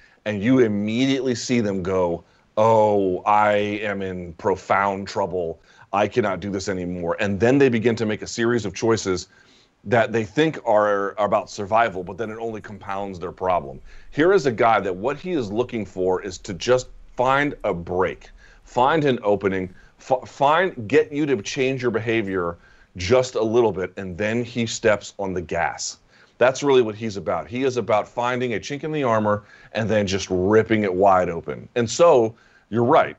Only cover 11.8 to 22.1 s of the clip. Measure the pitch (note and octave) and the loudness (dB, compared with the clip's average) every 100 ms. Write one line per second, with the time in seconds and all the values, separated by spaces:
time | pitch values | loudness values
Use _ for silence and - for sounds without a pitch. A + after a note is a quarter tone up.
11.8 | A#2 F#2 F2 F#2+ A2 A2 A2+ A2 - G2 | 2 -2 -10 -8 -10 -8 -8 -10 -12 -16
12.8 | G2+ G2 G2 F2+ F2 - F#2 F2 C#2 C2 | -10 -8 -8 -10 -12 -4 0 0 -2 -14
13.8 | - - - - E3+ G3+ C#3+ A2+ A#2 G#2+ | -18 -20 -8 2 4 4 2 2 4 4
14.8 | G2 F2+ A#2+ C#3+ F#3 D#3+ G#2+ G#2+ B2 A#2 | 2 -4 -4 -6 -4 -4 -4 -6 -6 -8
15.8 | G2 F#2 F#2 F2+ G2 - - E2+ A#2 B2+ | -6 -2 0 0 -4 -12 -12 -4 2 2
16.8 | - - - - B2+ C#3 D3 - G#2 F2 | 0 -16 -12 -2 0 2 0 -2 -4 -4
17.8 | F2+ F2+ F2 C2 - - - - - A#2+ | -4 -2 -2 -4 -16 -20 -20 -20 -6 0
18.8 | C3+ D#3+ D3 A#2+ G#2 G2+ G2+ F#2+ F#2 - | 2 2 0 0 0 0 0 -2 -6 -12
19.8 | - _ - C3 A#2 - C#3+ D#3+ F#3+ - | -20 _ -4 -4 -4 0 2 2 0 -4
20.8 | G#2 D3 D3+ D3 D3 A#2 - C#3+ C3 C3 | 0 2 2 -2 -2 -2 -2 -2 -2 0
21.8 | B2 G#2+ A#2 | -2 -2 -2